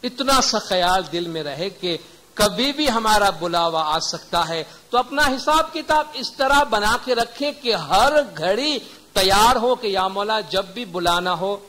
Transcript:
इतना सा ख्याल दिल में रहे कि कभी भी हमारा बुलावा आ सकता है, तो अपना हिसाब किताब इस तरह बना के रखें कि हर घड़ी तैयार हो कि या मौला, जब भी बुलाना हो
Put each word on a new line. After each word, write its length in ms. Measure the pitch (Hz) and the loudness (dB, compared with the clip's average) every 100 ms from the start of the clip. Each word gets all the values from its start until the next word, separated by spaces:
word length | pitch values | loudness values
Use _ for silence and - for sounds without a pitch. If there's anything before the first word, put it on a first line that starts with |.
इतना 360 | 247 - 269 269 | -8 -4 2 2
सा 180 | - 220 | 2 -2
ख्याल 440 | - 185 175 190 | 0 0 2 2
दिल 260 | 160 165 175 | 0 -6 -6
में 140 | 160 | -6
रहे 280 | 147 139 190 | -8 -6 -8
कि 260 | 190 180 160 - - _ - | -6 -6 -6 -8 -20 _ 0
कभी 340 | 208 185 269 | 0 2 -2
भी 140 | 294 302 | 0 0
हमारा 440 | 226 220 214 202 | 0 2 4 4
बुलावा 520 | 165 170 170 170 160 | 2 -2 0 0 0
आ 160 | 156 160 | -2 -2
सकता 440 | - 165 - 170 | -4 -8 -4 -2
है, 240 | 165 165 147 - - | -2 -4 -8 -14 -2
तो 60 | 240 | -2
अपना 260 | 247 277 | 0 2
हिसाब 480 | 294 262 302 311 311 | 2 2 2 2 2
किताब 400 | 320 311 311 302 - | -6 0 0 0 -8
इस 200 | 247 - | -12 -2
तरह 280 | 262 285 | 2 4
बना 380 | 294 214 208 240 254 | 4 0 0 -2 0
के 80 | |
रखें 460 | 233 233 - 285 285 | -2 -2 -4 -6 -4
कि 120 | 240 | -4
हर 500 | 202 143 185 262 302 | -4 0 4 4 4
घड़ी 560 | 262 170 170 214 294 277 - - - | 0 -4 -2 0 0 -4 -8 -20 -6
तैयार 420 | 202 190 196 226 254 | 0 2 6 6 4
हो 180 | 240 | 2
कि 220 | 247 226 190 | 0 -2 -2
या 120 | 190 | -2
मौला, 320 | 190 208 220 | -2 -2 -2
जब 320 | 170 185 190 | -2 -4 -4
भी 120 | 185 | -10
बुलाना 460 | 226 175 170 170 180 | -8 -2 0 0 0
हो 360 | 165 190 202 | -2 -4 -6